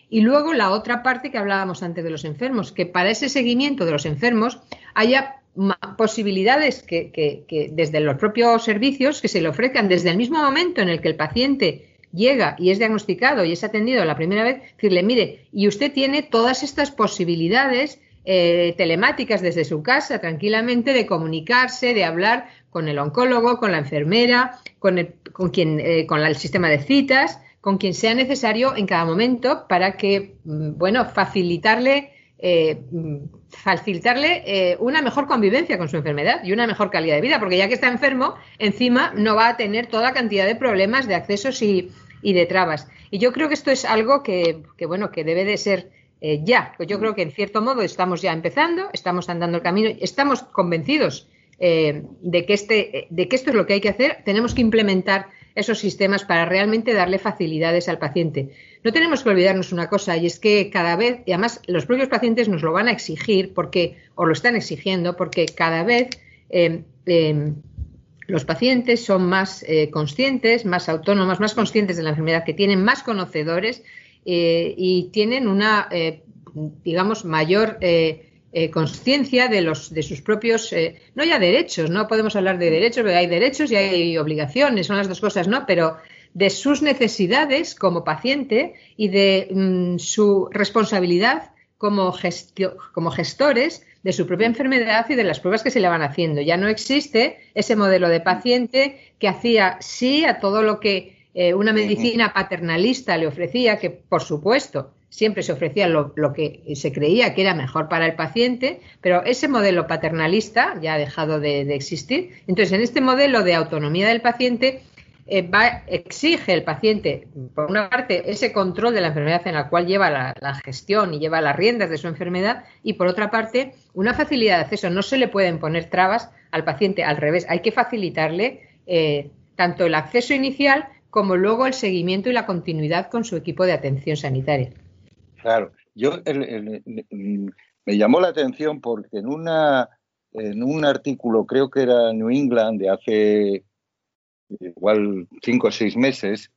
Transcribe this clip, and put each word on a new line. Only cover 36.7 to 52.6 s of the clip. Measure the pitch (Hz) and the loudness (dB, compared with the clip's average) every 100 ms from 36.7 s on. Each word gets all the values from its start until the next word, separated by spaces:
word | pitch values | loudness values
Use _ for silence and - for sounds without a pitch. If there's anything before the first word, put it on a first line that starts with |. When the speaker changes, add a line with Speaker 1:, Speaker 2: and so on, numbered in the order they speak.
| 202 202 | 0 -2
Speaker 1:
calidad | 175 160 | 0 0
de | 151 | 0
vida, | 240 285 | 2 0
porque | 196 180 | 0 0
ya | 196 | 0
que | |
está | 247 254 | 0 0
enfermo, | 247 277 254 302 - - - | 0 0 0 -2 -4 -16 -4
encima | 214 - 247 247 - 208 | -2 0 2 2 0 0
no | 214 | 2
va | 214 233 | 4 2
a | 240 | 2
tener | 208 220 240 | -2 -4 -2
toda | 220 247 | 0 0
cantidad | 262 226 196 | 0 0 0
de | 190 226 | 0 0
problemas, | 254 190 196 262 240 | 0 2 2 0 0
de | |
accesos | 175 - 202 269 254 | -2 -2 -4 -2 0
y, | 214 185 180 - - - | 2 2 -2 -12 -20 -6
y | 202 | 2
de | 180 | 4
trabas". | 170 185 175 151 - - - | 4 2 0 -2 -8 -20 -8
Y | 196 | 0
yo | 247 | 0
creo | 262 311 | 2 -2
que | |
esto | 294 285 | 0 0
es | 262 - | 0 0
algo | 220 226 277 | 0 2 2
que, | 254 180 170 160 - - | 2 0 0 -2 -10 -10
que, | |
bueno, | 160 185 208 | -6 -4 -6
que | - | -4
debe | 156 170 196 | -2 0 0
de | 202 | -2
ser, | 208 185 - _ _ _ | -2 -2 -4 _ _ _
eh, | 156 151 | -4 -2
ya. | 165 240 - - | 2 2 0 -8
Pues | 165 | -6
yo | 202 | -4
creo | 214 | -2
que | 202 | -2
en | 160 | -6
cierto | 165 196 214 | -4 -4 -2
modo | 233 254 | -2 -2
estamos | 180 - 185 170 | -2 -2 -2 -2
ya | 185 | -2
empezando, | 160 170 277 330 339 403 | -2 -2 0 0 0 -4
estamos | - 185 180 170 | -6 -4 -4 -4
andando | 170 170 170 | -4 -2 -2
el | |
camino, | 175 196 220 - | 0 0 0 -2
estamos | 185 - 285 254 | -6 -2 0 -2
convencidos, | - - 175 165 139 302 180 - - _ _ - | -4 -2 0 -2 0 0 0 -4 -16 _ _ -2
eh, | 180 160 151 147 - - | 2 4 2 -2 -8 -10
de | 175 175 | -2 -2
que | 170 | 2
este, | 202 | 0